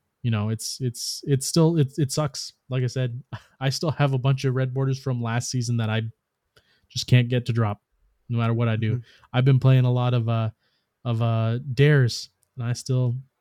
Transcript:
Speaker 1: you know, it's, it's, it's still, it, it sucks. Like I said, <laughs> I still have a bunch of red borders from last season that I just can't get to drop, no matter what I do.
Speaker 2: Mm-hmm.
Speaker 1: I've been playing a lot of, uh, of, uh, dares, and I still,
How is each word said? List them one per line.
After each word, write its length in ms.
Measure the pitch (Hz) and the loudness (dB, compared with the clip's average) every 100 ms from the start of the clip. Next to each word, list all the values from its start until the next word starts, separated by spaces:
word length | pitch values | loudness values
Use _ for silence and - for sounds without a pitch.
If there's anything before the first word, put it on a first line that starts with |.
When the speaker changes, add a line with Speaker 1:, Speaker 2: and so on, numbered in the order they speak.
| _ _ | _ _
Speaker 1:
you 80 | 120 | -2
know, 180 | 110 107 | -2 -2
it's, 320 | 110 - - | -4 -6 -6
it's, 420 | 127 - - - | -6 -6 -8 -6
it's 220 | - 135 - | -2 -2 0
still, 320 | 170 160 165 | 2 4 4
it, 160 | 131 - | 0 0
it 120 | 139 | -2
sucks. 420 | 151 151 - - - - | -2 -4 -6 -14 -16 -6
Like 140 | 131 | -4
I 60 | 120 | -2
said, 340 | 131 127 120 - 117 | -2 -4 -6 -12 -18
<laughs> 200 | _ - | _ -6
I 100 | 135 | -4
still 220 | - 131 | -2 -2
have 200 | - 143 | 0 0
a 60 | 131 | 2
bunch 260 | 135 135 | 0 0
of 100 | 135 | 0
red 200 | 127 131 | -2 -2
borders 240 | 131 135 135 | -2 -2 -2
from 240 | 135 123 | -4 -4
last 280 | 117 120 - | -2 -2 -2
season 260 | 127 117 117 | -4 -2 -2
that 120 | 110 | 0
I 140 | 110 113 - _ _ _ _ _ _ _ | -2 -4 -8 _ _ _ _ _ _ _
just 180 | 127 - | -8 2
can't 220 | 123 120 | 4 4
get 180 | 123 120 | -2 -2
to 60 | |
drop, 280 | 117 107 104 _ _ _ _ - | 0 -2 -4 _ _ _ _ -6
no 100 | 117 | -2
matter 140 | 117 | 0
what 160 | 117 117 | 0 0
I 60 | |
do. 200 | 110 110 | 0 -2
Speaker 2:
Mm-hmm. 80 | 120 - _ _ | -4 -6 _ _
Speaker 1:
I've 120 | 123 | 2
been 160 | 131 131 | 4 4
playing 240 | 131 131 | 6 4
a 80 | 123 | 4
lot 220 | 123 123 | 2 0
of, 140 | 123 113 | 0 0
uh, 220 | 113 110 - _ _ _ _ | 0 -2 -6 _ _ _ _
of, 180 | 120 113 | -4 0
uh, 360 | 117 113 113 120 143 | 0 2 0 -2 -2
dares, 580 | 120 147 147 117 - - _ _ - | 2 6 6 4 0 -12 _ _ -8
and 80 | |
I 80 | 117 | -6
still, 440 | 120 - 127 123 127 131 _ | -4 -2 0 0 -2 -8 _